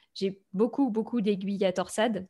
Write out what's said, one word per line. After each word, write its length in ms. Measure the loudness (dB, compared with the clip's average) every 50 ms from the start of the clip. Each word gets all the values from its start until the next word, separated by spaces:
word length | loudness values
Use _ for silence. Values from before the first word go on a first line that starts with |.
| _ _ _
j'ai 260 | -2 -2 -2 -2 -6 _ _ 0
beaucoup, 340 | 2 2 2 4 0 0 2
beaucoup 300 | 2 -2 -4 -2 -2 0
d'aiguilles 440 | 2 2 0 0 -2 -4 -2 0 0
à 60 | 0
torsade. 540 | 2 0 -4 -2 0 0 2 2 0 -2 -6